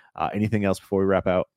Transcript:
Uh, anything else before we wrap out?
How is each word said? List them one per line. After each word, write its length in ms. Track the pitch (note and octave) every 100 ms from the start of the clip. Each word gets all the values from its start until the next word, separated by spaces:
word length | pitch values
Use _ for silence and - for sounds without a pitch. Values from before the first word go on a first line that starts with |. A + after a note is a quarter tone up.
| _ -
Uh, 140 | E2
anything 300 | G#2 G#2+ G#2+
else 160 | G2+ F#2
before 220 | - G2
we 40 | G2
wrap 220 | F#2 F#2
out? 220 | F2+ -